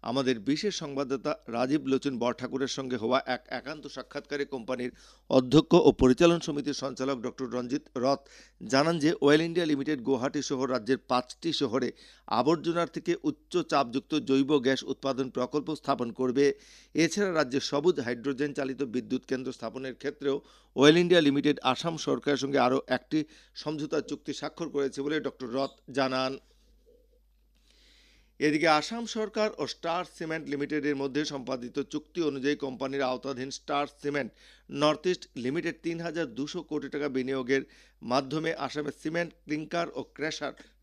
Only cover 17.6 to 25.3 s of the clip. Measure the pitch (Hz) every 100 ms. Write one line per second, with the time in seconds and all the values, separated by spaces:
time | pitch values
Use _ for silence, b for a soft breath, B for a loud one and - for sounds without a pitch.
17.6 | - 143 160 147 120 120 120 127 147 139
18.6 | 135 127 135 117 107 127 - 127 127 -
19.6 | 113 123 131 117 131 - 139 139 b b
20.6 | b - 143 165 175 175 147 139 143 139
21.6 | 131 123 165 160 - 131 143 139 135 139
22.6 | 123 131 - 127 _ 156 147 b b -
23.6 | 151 156 147 156 - 147 - 139 147 -
24.6 | 165 143 139 135 139 156 135